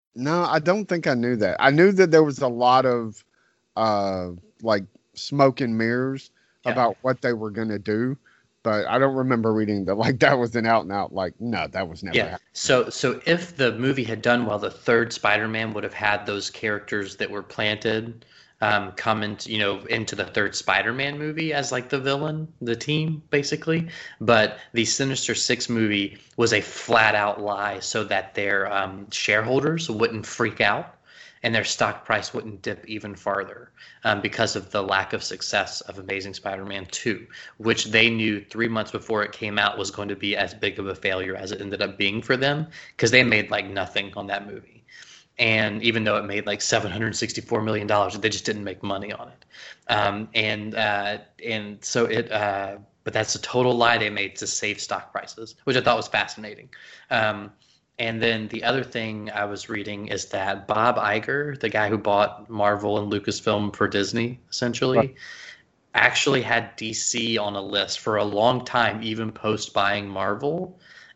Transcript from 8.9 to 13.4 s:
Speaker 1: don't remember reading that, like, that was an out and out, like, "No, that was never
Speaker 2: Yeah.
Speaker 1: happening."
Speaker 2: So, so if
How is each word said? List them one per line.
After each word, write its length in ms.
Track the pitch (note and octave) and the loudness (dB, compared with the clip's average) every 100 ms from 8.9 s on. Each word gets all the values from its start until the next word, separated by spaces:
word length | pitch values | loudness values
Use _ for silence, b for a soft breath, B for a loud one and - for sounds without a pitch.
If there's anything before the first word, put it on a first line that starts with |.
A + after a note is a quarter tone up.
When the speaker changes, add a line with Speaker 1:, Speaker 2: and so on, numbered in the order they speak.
| A#2+ | 4
Speaker 1:
don't 160 | C3+ C3 | 4 2
remember 380 | B2+ A#2 A2+ | 2 2 4
reading 320 | A2 G#2+ G2+ F2+ | 2 2 0 0
that, 100 | G2+ | 2
like, 240 | A#2 C3+ | 2 6
that 180 | C#3+ C3+ | 6 6
was 180 | A#2 A#2 | 2 2
an 100 | A2+ | 4
out 180 | A2+ | 4
and 80 | E2+ | 2
out, 220 | G2+ F2 | -2 -2
like, 200 | F#2+ F#2 - | -2 -4 -4
"No, 280 | A#2 G2 D2+ | -4 -2 -2
that 200 | F2+ F2 | -4 -6
was 160 | D#2+ | -6
never 120 | F#2+ A#2+ | -2 0
Speaker 2:
Yeah. 60 | F#2 | 0
Speaker 1:
happening." 160 | F2 _ | -4 _
Speaker 2:
So, 360 | - - B2+ A#2 | -4 4 4 4
so 300 | - B2+ A2 D#3+ | 0 -2 0 0
if 300 | F3 | 0